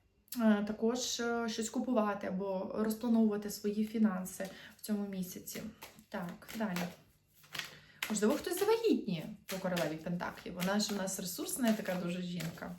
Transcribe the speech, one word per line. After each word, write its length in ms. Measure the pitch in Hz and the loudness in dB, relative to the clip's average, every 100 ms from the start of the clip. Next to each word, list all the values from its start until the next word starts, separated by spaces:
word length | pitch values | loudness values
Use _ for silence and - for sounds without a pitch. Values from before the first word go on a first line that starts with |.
| _ _ _ 247 | _ _ _ 2
е, 240 | 220 202 208 | 6 6 2
також, 540 | 214 226 254 - - | 0 2 2 -2 -2
е, 280 | 233 233 233 | 0 0 0
щось 220 | 220 220 | -2 -2
купувати 560 | 262 254 226 208 202 196 | -2 2 4 4 0 -2
або 480 | 185 196 190 208 - | -2 0 -2 -2 0
розплановувати 720 | 220 214 240 226 220 208 208 | 0 0 4 6 6 4 -2
свої 340 | - 208 208 | -2 -2 0
фінанси 640 | 214 226 208 185 185 - 190 - - - | 0 4 4 4 -4 -6 -8 -10 -18 -12
в 40 | |
цьому 280 | - 208 202 | -2 -2 0
місяці. 540 | 190 180 202 - - 214 - - - - | -4 -6 -8 -10 -8 -10 -12 -18 -20 -10
Так, 400 | 196 175 - - 226 | -6 -6 -8 -10 -4
далі. 200 | 202 123 - - - _ _ _ - - - - - - - | -2 -2 -4 -6 -20 _ _ _ -10 -8 -8 -14 -20 -6 -2
Можливо, 240 | 208 214 | 4 4
хтось 240 | 302 370 349 | 4 0 0
завагітніє 680 | 415 453 453 262 - 165 - - - | 4 4 4 2 2 -4 -4 -10 -8
по 100 | 180 | -4
королеві 400 | 185 175 156 156 | -2 0 0 -2
Пентаклів. 580 | 180 175 - - - | -4 -4 -4 -8 -10
Вона 260 | 175 180 208 | 0 2 2
ж 140 | 214 | 2
у 20 | 202 | 0
нас 240 | 190 - | -2 -4
ресурсна 520 | 180 - 381 - 226 | -6 -6 -6 2 2
така 220 | 214 196 | 2 0
дуже 280 | 180 175 180 | -2 -2 -4
жінка. 540 | 180 175 165 - - | -4 -4 -6 -6 -10